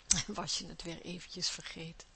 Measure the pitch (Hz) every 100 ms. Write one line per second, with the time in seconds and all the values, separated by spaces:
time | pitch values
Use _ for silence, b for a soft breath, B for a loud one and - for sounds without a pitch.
0 | - 180 - 208 160 - 175 165 165 165
1 | - 175 - 185 175 - - - 165 -
2 | -